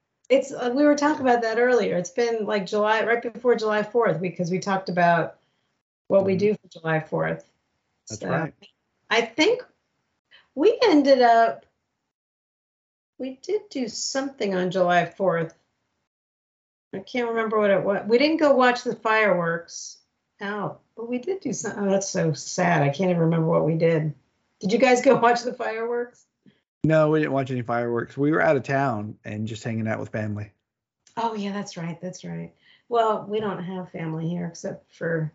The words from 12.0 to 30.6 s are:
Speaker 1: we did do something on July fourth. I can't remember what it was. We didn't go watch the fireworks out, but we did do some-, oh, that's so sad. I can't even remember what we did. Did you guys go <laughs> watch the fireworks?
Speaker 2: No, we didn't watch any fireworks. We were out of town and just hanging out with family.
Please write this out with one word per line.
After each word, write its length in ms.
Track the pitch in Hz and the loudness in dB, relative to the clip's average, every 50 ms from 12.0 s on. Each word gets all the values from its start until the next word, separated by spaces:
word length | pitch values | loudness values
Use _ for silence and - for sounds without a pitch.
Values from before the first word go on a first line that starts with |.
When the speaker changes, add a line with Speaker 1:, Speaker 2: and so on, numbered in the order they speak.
| _ _ _ _ _ _ _ _ _ _ _ _ _ _ _ _ _ _ _ _ _ _ _ | _ _ _ _ _ _ _ _ _ _ _ _ _ _ _ _ _ _ _ _ _ _ _
Speaker 1:
we 220 | - 262 262 262 - - | -12 -10 -10 -12 -10 -6
did 180 | - 381 415 403 - | -4 -4 -4 -4 -6
do 180 | - 277 254 | -6 -6 -6
something 680 | 214 - - - - - 269 269 277 277 - 220 202 190 | -6 -6 -8 -6 -6 -4 -4 -4 -6 -6 -4 -4 -2 -2
on 160 | 180 185 180 | -2 -2 0
July 340 | 170 190 180 175 175 175 170 | 0 2 2 4 4 2 2
fourth. 480 | 170 - - 196 180 170 170 165 156 - _ _ _ _ _ _ _ _ _ _ _ _ _ _ _ _ _ _ _ _ _ _ _ _ _ _ _ - | 0 -2 -2 0 0 0 0 -2 -6 -10 _ _ _ _ _ _ _ _ _ _ _ _ _ _ _ _ _ _ _ _ _ _ _ _ _ _ _ -14
I 60 | 190 | -14
can't 300 | 190 - - 247 233 233 | -12 -8 -6 -4 -4 -2
remember 280 | 226 226 220 220 220 214 | -2 -2 -2 0 0 0
what 100 | 208 202 | 2 4
it 120 | 196 175 - | 2 2 2
was. 200 | 190 202 180 - | 0 -2 -2 0
We 100 | 202 233 | 2 4
didn't 200 | 247 285 302 320 | 4 4 4 2
go 160 | - 311 285 277 | 4 4 4 4
watch 280 | 247 254 247 240 240 - | 6 4 4 2 0 -2
the 100 | 247 214 | -6 -6
fireworks 1040 | - - 226 220 220 220 202 180 175 170 165 165 170 170 - - - - - - _ _ _ _ _ _ _ _ - | -4 -2 0 2 2 2 2 2 2 0 -2 -4 -6 -8 -12 -16 -16 -16 -16 -18 _ _ _ _ _ _ _ _ -12
out, 400 | 208 202 208 208 190 143 - - _ _ _ | -10 -8 -8 -6 -8 -8 -10 -12 _ _ _
but 100 | - - | -12 -8
we 120 | 233 247 247 | -6 -6 -6
did 200 | 240 - 392 381 | -4 -6 -6 -6
do 140 | - 277 196 | -6 -8 -6
some-, 220 | - - 208 - | -6 -6 -8 -6
oh, 120 | - 202 196 | -2 0 0
that's 200 | 196 196 196 - | 0 0 0 -2
so 240 | - 185 165 160 151 | -2 -2 0 0 -2
sad. 480 | - - - - - 180 175 170 156 143 | -4 -6 -8 -4 -2 0 2 2 2 2
I 60 | 143 | 0
can't 220 | 143 - 190 180 | 0 0 0 0
even 100 | 180 170 | 2 2
remember 260 | 165 160 170 165 160 | 2 2 2 2 2
what 180 | 160 170 165 - | 2 2 2 2
we 100 | 156 165 | 0 0
did. 380 | 160 170 165 165 156 156 156 143 _ _ _ _ _ _ _ _ - | 2 2 2 2 2 0 -2 -6 _ _ _ _ _ _ _ _ -8
Did 140 | - 190 220 | -4 0 2
you 60 | 233 | 4
guys 220 | 262 254 247 247 | 4 6 4 6
go 140 | - 277 240 | 6 6 6
<laughs> 60 | - | 6
watch 220 | 226 240 240 240 - | 6 4 2 2 -2
the 100 | 247 - | -6 -8
fireworks? 720 | - 226 214 220 226 226 233 240 240 240 240 - _ _ _ _ _ _ _ _ _ _ _ _ _ - | -8 -8 -8 -6 -6 -6 -6 -6 -6 -6 -8 -12 _ _ _ _ _ _ _ _ _ _ _ _ _ 0
Speaker 2:
No, 260 | 151 160 156 156 151 | 2 4 4 4 4
we 100 | 156 156 | 2 2
didn't 120 | 151 143 131 | 2 0 0
watch 180 | 135 135 127 | -2 -2 -2
any 100 | 131 123 | -4 -6
fireworks. 560 | 117 120 117 117 120 120 117 117 123 - - | -4 -4 -2 -2 -2 -2 -2 -4 -4 -6 -4
We 140 | 135 143 147 | -2 0 0
were 100 | 160 160 | 2 2
out 160 | 160 160 156 | 2 2 2
of 60 | 135 113 | 2 0
town 520 | - 135 135 139 135 117 107 104 104 - - - | -2 -2 0 0 0 -2 -4 -6 -10 -12 -14 -14
and 240 | - 107 107 110 | -12 -8 -8 -8
just 160 | 110 113 107 - | -8 -8 -8 -8
hanging 240 | 120 113 110 110 | -6 -4 -4 -4
out 120 | 110 110 107 | -4 -4 -6
with 100 | 107 107 | -6 -8
family. 420 | - 113 107 107 104 104 104 104 _ _ | -6 -6 -6 -6 -6 -8 -10 -12 _ _